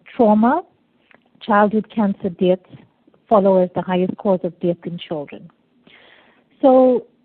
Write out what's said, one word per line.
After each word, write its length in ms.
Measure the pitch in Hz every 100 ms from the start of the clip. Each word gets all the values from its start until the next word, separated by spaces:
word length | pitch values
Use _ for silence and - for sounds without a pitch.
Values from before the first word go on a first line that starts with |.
trauma, 600 | _ - 220 214 233 311 - _ _ _ _ _ _ _
childhood 480 | - 208 208 214 -
cancer 340 | - 202 202 196
deaths 400 | 170 180 185 _ - _ _ _ _ _
follow 340 | 214 196 190
as 80 | 180 -
the 60 |
highest 340 | 175 180 185 -
cause 240 | 208 185
of 160 | 175 -
death 200 | 175 175
in 140 | 170 175
children. 500 | - 156 143 - 170 _ _ _ _ _ _ _ _ _ _ _
So 460 | 277 262 254 247 - _